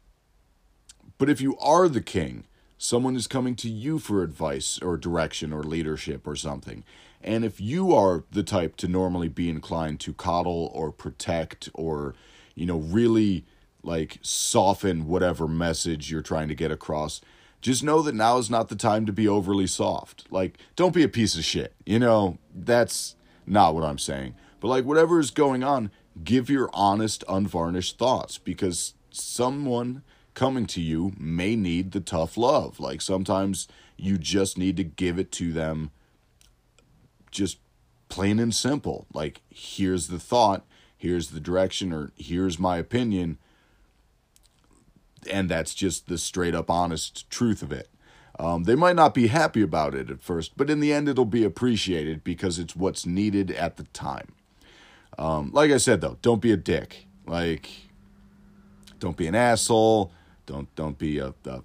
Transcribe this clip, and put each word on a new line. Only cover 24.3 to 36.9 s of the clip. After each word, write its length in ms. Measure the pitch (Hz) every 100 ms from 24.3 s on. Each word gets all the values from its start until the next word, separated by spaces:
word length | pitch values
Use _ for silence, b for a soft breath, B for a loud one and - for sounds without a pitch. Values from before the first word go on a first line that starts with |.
| - b b
But, 80 | 104
like, 160 | 131 123
whatever 340 | 156 165 170
is 100 | 139
going 320 | - 143 127
on, 300 | 131 139 104 b b -
give 260 | 87 127 123
your 200 | 139 117
honest, 540 | - 101 101 110 - -
unvarnished 720 | 95 98 85 82 90 87 -
thoughts, 400 | 123 104 - -
because 560 | - 85 95 85 - - _
someone 920 | - - - 123 143 139 120 123 131 - b b -
coming 300 | 135 131 104
to 120 | -
you 320 | 80 80 95 98
may 400 | 76 85 92 117
need 340 | 90 85 92
the 80 | 101
tough 380 | 85 85 82 -
love. 420 | 123 147 78 -
Like, 220 | 67 76
sometimes 640 | - 95 92 95 98 90 - b b b
you 200 | 95 98
just 400 | 71 98 95 95
need 200 | 92 87
to 80 | 87
give 340 | - 90 87
it 140 | 92
to 180 | - 87
them, 400 | 80 80 78 78 _ _ _ _ _ _ _ _ _ _